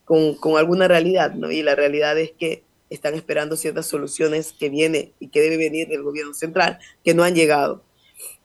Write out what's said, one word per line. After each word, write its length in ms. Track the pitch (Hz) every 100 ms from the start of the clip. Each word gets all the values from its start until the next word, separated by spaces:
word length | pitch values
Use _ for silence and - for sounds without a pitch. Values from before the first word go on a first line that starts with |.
con, 320 | - 160 156 143
con 220 | 156 156
alguna 300 | 165 180 185
realidad, 480 | 170 170 185 151 -
¿no? 160 | 151
Y 100 | 160
la 140 | 147 143
realidad 420 | 143 147 151 156
es 140 | 160
que 320 | - 165 - _ _ -
están 240 | 151 151
esperando 420 | 156 - 151 151 156
ciertas 300 | 156 156 160
soluciones 680 | 151 143 - 156 156 156
que 180 | - 147
viene 420 | 143 160 151 - -
y 80 | 143
que 140 | 151
debe 160 | 156 160
venir 300 | 156 156 160
del 140 | 147
gobierno 320 | 143 151 147
central, 460 | 143 160 180 165 - - _
que 100 | 170
no 100 | 165
han 120 | 175 170
llegado. 480 | 151 147 147 - _ _ _ - - -